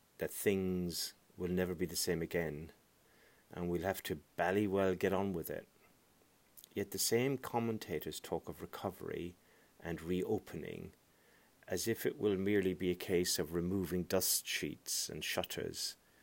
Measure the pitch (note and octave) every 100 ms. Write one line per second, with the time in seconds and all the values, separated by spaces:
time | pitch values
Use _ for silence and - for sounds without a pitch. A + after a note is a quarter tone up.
0 | _ - E2 - G#2+ G2 F#2 F2+ F2 D#2+
1 | - - _ - F2+ F2+ F2+ E2+ F2 E2+
2 | - E2 E2 F2 D#2+ D2 E2 - _ _
3 | _ - - - - - F2 F2 F#2 F#2+
4 | - D#2+ - - E2+ G2+ G#2 G2 F#2+ F2+
5 | F#2+ F#2+ G2 E2+ - E2 - _ - _
6 | _ _ _ _ _ - - - G2+ F#2+
7 | - A#2 C3 C3+ - A#2+ A#2 A2 - D#2
8 | D#2+ D#2 - E2 - D#2+ - - G2+ -
9 | D#2+ D#2 E2+ - _ - _ _ D#2+ E2
10 | D#2+ F2+ - G#2+ - E2 G1+ G1+ F2+ -
11 | _ _ _ - _ _ - F2+ A2+ A2
12 | - - G#2 F#2+ G2 G#2 F#2 F2 F2+ F2+
13 | - F2 F2+ - D#2 E2+ F2 G2 E2+ F2+
14 | E2 F#2+ - - - - D#2 - - -
15 | - D#2 - - - - - - - -
16 | _ _